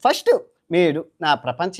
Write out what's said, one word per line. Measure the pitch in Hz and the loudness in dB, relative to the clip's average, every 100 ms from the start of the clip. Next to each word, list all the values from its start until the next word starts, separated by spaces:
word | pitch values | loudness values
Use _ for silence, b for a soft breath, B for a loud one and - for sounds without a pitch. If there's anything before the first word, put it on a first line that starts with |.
| 254 | -2
ఫస్ట్ | 302 - - - _ - | 0 0 0 -2 _ -2
మీరు | 170 170 147 - - | 2 2 0 -6 -6
నా | 156 | -2
ప్రపంచ | 143 131 123 180 185 | -2 -2 -6 -6 -2